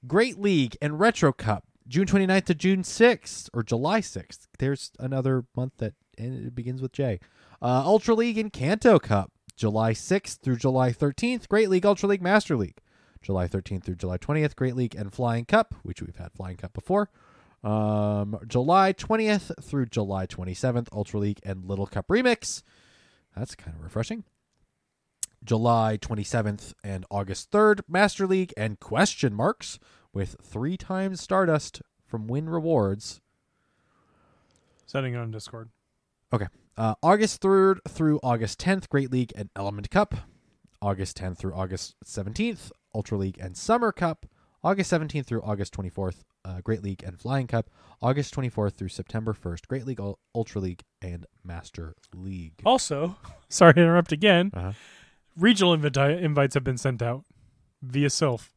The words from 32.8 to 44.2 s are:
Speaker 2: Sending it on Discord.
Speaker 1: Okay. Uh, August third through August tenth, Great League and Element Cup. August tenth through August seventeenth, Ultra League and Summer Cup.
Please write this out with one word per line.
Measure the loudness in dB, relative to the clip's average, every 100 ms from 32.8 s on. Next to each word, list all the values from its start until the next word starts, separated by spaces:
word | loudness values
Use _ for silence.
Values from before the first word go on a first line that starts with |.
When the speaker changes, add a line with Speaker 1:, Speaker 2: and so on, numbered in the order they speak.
| 2 -2 -8 -16 _ _ _ _ _ _ _ _ _ _ _ _ _ _ _ _
Speaker 2:
Sending | _ -4 -4
it | -4
on | -8
Discord. | -10 -14 -18 -18 _ _ _ _ _ _
Speaker 1:
Okay. | -4 -4 _ _ -4
Uh, | -2 0
August | 4 4 4 0
third | 2 6 6 2 -4
through | -2 0 2
August | 0 -2 -2 -4
tenth, | -2 -2 0
Great | -2 0
League | -2 -2
and | -6 -12 -8
Element | -8 -6 -2
Cup. | 0 0 -2 -10 _ _ _ _ _
August | -4 -2 -4 -6
tenth | -8 -6
through | -8
August | -6 -6 -6 -10 _
seventeenth, | -14 -10 -8 -4 -4 -4 -14 -20 _
Ultra | -8 -4 -2
League | -4 -6
and | -12 -10
Summer | 0 0 0
Cup. | 0 -2 -4